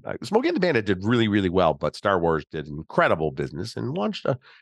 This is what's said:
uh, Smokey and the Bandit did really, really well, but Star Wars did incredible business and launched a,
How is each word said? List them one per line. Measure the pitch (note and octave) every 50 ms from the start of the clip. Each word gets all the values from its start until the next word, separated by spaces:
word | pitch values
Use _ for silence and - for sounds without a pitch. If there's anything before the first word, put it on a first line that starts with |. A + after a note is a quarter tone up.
| -
uh, | G#1+ G1+ - -
Smokey | B2 G3 A3+ C4 E4
and | F4+
the | C4+
Bandit | F#3 F3+ D3+ A#2 G#2
did | G#2+ G2+ F2+ F#2+
really, | G#2+ B2 A#2+ A2+ G#2+
really | G2+ G#2 G2 F2+
well, | E2+ F#2 F2+ D#2+ D2+
but | C#2 - D2+ -
Star | - - G#2 G2 F2+
Wars | E2 E2 E2 D2+ C#2+ -
did | - D#2+ D2 D2+
incredible | D2 D2+ D#2+ - - - E3+ C#3+ G#2 E2 D#2+ D#2
business | C#2 C2 D2 C2 C2 D2+ F#2+ A#2+ -
and | A#2 A2+ A#2+ C#3+ F3+
launched | G#3 A3 G3+ - -
a, | - C3+ B2+ _ - - -